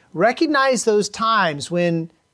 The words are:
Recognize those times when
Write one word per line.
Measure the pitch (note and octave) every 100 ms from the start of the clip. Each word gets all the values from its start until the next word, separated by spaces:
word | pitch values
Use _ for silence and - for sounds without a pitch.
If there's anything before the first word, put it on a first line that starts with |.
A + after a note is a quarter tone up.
| _
Recognize | D#3 G#3 B3+ E4 C#4+ C4+ B3+
those | - G#3 G3+
times | - A3+ A3+ F3+ D3 -
when | F3 F3 E3 E3 _ _